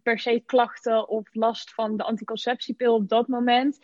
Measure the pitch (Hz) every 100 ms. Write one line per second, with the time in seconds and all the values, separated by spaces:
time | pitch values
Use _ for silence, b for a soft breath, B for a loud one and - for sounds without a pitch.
0 | 240 226 240 240 - 254 233 - 240 220
1 | - 220 208 220 226 220 - - 214 214
2 | 220 220 220 220 240 247 - 226 240 226
3 | 196 226 247 240 240 240 277 -